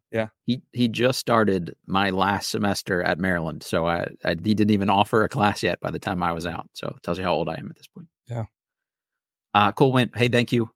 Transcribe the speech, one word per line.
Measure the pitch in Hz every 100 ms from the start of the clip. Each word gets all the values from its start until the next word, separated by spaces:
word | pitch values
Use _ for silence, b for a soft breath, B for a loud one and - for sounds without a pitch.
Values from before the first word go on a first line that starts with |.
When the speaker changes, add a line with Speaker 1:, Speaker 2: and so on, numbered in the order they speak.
| _
Speaker 1:
Yeah. | 113 110 _ -
Speaker 2:
He, | 127 _
he | 123 123
just | 110 123 -
started | - 117 104 95 82 - -
my | 95 98
last | 92 95 95 -
semester | 113 101 101 - 90
at | 87 82
Maryland. | 92 87 80 78
So | - 90 82
I, | 85 - - 87
I, |
he | 85 85 104
didn't | 104
even | 104 98
offer | 98 104 113
a | 104
class | - 104 -
yet | 90 87
by | -
the | 82
time | - 90
I | 87
was | 82 85
out. | 85 -
So | - -
it | -
tells | - 87
you |
how | 92 80
old | 80
I |
am | 80 -
at | -
this | -
point. | - 165 _ -
Speaker 1:
Yeah. | 120 107 _ _ _ _ _ _ _ _ _ _
Speaker 2:
Uh, | 104 104
cool, | - 139
Wint. | 127 117 104
Hey, | 123
thank | 120 120
you | 120 110